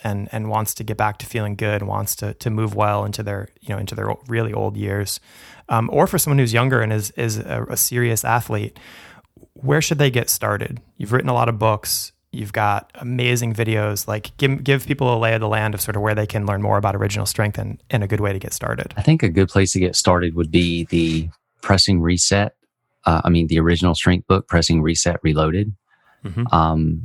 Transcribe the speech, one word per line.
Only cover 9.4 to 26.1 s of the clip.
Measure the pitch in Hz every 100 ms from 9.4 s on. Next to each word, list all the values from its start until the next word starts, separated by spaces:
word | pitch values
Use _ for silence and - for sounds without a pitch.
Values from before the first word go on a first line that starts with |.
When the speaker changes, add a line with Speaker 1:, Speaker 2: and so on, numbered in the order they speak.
| -
Speaker 1:
where | - 131 151
should | - 147
they | 143
get | 123 117
started? | - 107 104 - 120 _ -
You've | 101
written | 123 139
a |
lot | 120 120
of | 110
books. | 110 107 - - - _ _
You've | 127 104
got | 113 104 101 -
amazing | - 123 123 123 120 117
videos. | 110 113 107 107 101 -
Like, | 107 - -
give, | 139 135
give | 131 135 -
people | 139 127
a | 117
lay | 113
of | 113
the | 107
land | 107 107
of | 101
sort | - 104
of |
where | 107
they | 107 107
can | 107 101
learn | 98
more | 104 101
about | 104 101
Original | 104 104 101
Strength | - 104 107
and, | 101 - -
and | 113
a | 101
good | 104
way | 101
to | 98
get | -
started. | - 113 113 - -
Speaker 2:
I |
think | - 160
a | 107
good | 85 95
place | 98 95
to | 95
get | 90 -
started | - 87 87 85
would | 80
be | 87 87 85
the | 80 85 82 80 80 - _ _
Pressing | - 98 - 90
Reset. | 85 90 - 101 107 _ _ _ _ _
Uh, | - 80
I | -
mean, | 85 80
the | 80
Original | 82 82 90
Strength | 82 92 85 -
book, | 95 -
Pressing | 85 - 82
Reset | 78 82 87 85
Reloaded, | 78 76 78 87 104 98 _ _ _